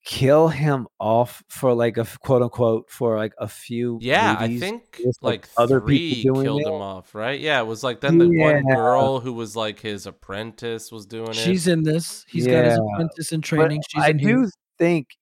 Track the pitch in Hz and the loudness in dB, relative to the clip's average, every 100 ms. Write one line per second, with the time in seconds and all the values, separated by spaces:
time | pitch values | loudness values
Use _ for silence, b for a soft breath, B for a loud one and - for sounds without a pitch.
0 | - - 131 151 160 143 151 139 113 _ | -12 -2 4 6 4 2 0 0 -4 _
1 | 107 113 120 - _ - 135 120 117 110 | 0 2 0 -4 _ -2 0 2 0 -2
2 | 113 - - 127 120 - 117 113 - - | -6 -8 0 2 2 0 0 0 -4 -6
3 | 120 110 107 - 104 - - 117 120 117 | -2 -2 -4 -6 -12 -12 -10 -6 -6 -6
4 | 117 160 220 104 117 120 180 233 _ - | -2 0 2 0 -2 -4 -6 -8 _ -6
5 | 123 120 131 117 - - 120 135 107 139 | -4 -2 -4 -6 -4 0 2 2 2 0
6 | 165 131 127 131 135 - 104 104 98 95 | 0 0 0 0 0 -2 -4 -6 -8 -12
7 | - 104 113 139 151 139 113 113 131 117 | -14 -8 -6 -4 -2 0 -2 -4 -6 -4
8 | 139 165 175 165 156 147 135 131 127 131 | 2 6 6 4 4 2 2 2 4 2
9 | 135 135 123 117 110 107 110 104 113 101 | 2 0 -4 -8 -8 -4 -6 -6 -8 -8
10 | 98 - - 98 113 110 120 113 - 113 | -10 -18 -12 -10 -10 -10 -10 -10 -10 -18
11 | 98 113 113 110 139 185 165 165 156 160 | -14 -12 -8 -4 0 0 2 0 0 -2
12 | 165 - - - 123 123 120 117 107 104 | -4 -12 -8 -2 2 4 4 2 0 -4
13 | 165 - 160 160 151 156 160 151 151 151 | -6 -6 -8 -6 -4 2 2 0 -6 0
14 | 151 151 160 247 233 - _ _ 170 170 | 2 2 2 2 0 -4 _ _ 2 2
15 | 131 _ | -2 _